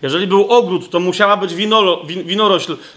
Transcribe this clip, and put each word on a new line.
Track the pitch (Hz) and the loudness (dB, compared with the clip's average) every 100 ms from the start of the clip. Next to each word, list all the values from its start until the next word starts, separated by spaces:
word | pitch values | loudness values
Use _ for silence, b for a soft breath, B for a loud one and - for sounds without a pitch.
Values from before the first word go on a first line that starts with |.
Jeżeli | 135 160 196 | -4 -4 2
był | 196 202 | 2 4
ogród, | 240 190 180 - | 2 2 -4 -2
to | 175 | -2
musiała | 180 175 202 202 | -2 0 2 2
być | 185 | -2
winolo-, | 170 214 220 196 170 156 | -4 0 2 2 0 -6
win-, | 180 | -10
winorośl, | 160 196 214 180 - 147 B | -6 -2 2 0 -2 -10 B